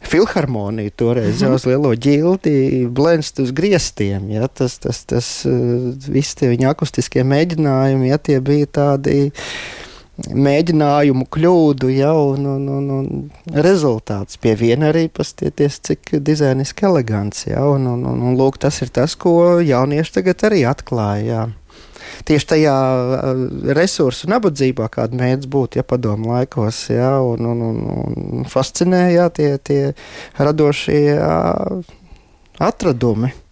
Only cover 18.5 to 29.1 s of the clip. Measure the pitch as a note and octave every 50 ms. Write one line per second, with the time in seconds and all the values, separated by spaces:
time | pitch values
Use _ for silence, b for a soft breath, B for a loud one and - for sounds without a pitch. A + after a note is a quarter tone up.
18.5 | C3+ - - C#3 D3+ - C3+ B2+ - - B2 D#3+ - - - F3+ E3+ E3+ E3+ F3
19.5 | F3 F3 F3 D3+ C3 B2 C3 C#3 D3 D3+ D#3+ - - F#3+ F#3 F#3 F3+ - - G#3+
20.5 | A3 F#3 C3 A#2 C#3+ - - - B2+ A#2+ G#2+ G#2 G2+ G#2 G#2+ A#2 A#2+ A2+ A2 A#2
21.5 | G#2+ - - B B B B B B B B B B B B - D#3 D3 - -
22.5 | E3 D#3 D#3 D3+ C#3 C3+ C3+ C3 C3 B2+ B2 B2 C3 - - C3+ C3 C3 B2+ B2+
23.5 | C3+ C3+ C3 C3 C#3 D3 F3 F#3+ - - D#3+ B2+ B2 - - D#3 G#3 B3+ G#3+ G3
24.5 | D3+ C3+ C#3 C3 B2+ - A2 A2 - - A#2 A2+ A#2+ B2+ B2+ B2 B2+ C3+ C#3+ C3
25.5 | C#3 C#3 B2+ A2+ - B2 B2 - - B2 B2 A2+ G#2 G#2 A2 A2+ A#2+ B2 B2+ B2+
26.5 | - - A2 G#2 A#2 - - - A#2+ A#2 B2 C3 C#3 C3+ C3 B2 A#2 A#2 A#2 A#2
27.5 | A#2+ A#2+ A#2 A2+ A2+ A2+ G#2+ - - - - - A#2 - - F#2+ - A#2+ B2 B2+
28.5 | - C3 C3+ - - - F3 F3+ F#3 F3+ F3+ F3+